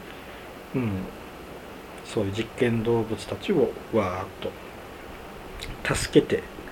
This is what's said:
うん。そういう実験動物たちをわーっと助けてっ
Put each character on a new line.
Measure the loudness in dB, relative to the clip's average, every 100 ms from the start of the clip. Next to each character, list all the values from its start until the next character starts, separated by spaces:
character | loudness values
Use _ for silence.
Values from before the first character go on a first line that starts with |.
| -14 -14 -14 -14 -14 -14 -4
う | 0
ん。 | 0 -2 -4 -10 -12 -12 -12 -12 -12 -14 -14 -14
そ | -4 0
う |
い | 2
う |
実 | 0 -4 2
験 | 4 6
動 | 4 4
物 | 4 -2 -4
た | -4
ち | 4
を | 6 6 2 2
わ | 4 4 0
ー |
っ | -4 -4 -6 -6 -12 -12 -12 -12 -12 -12 -12 -12 -12 -8 -8 -4
と | 0
助 | 2 8 8
け | 8
て | 0
っ | -2 -10 -12